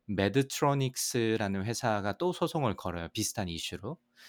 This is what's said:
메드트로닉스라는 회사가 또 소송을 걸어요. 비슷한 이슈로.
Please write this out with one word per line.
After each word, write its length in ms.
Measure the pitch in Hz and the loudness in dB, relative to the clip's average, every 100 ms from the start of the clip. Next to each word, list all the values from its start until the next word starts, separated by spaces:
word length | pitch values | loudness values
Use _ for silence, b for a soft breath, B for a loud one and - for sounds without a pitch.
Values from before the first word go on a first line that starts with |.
| - | -4
메드트로닉스라는 1600 | 95 98 117 135 - 147 139 131 - - 127 113 110 101 98 98 | 2 4 4 2 2 2 4 2 -2 -2 2 2 2 2 0 -2
회사가 520 | 117 123 104 101 98 | -2 0 0 0 0
또 140 | 180 | -2
소송을 420 | 175 170 165 127 92 | 0 0 2 0 0
걸어요. 340 | 92 85 82 | -4 -4 -4
비슷한 360 | - 101 - 92 | -4 -4 -2 -4
이슈로. 500 | 82 - 87 107 170 _ B | -4 -6 -8 -8 -10 _ B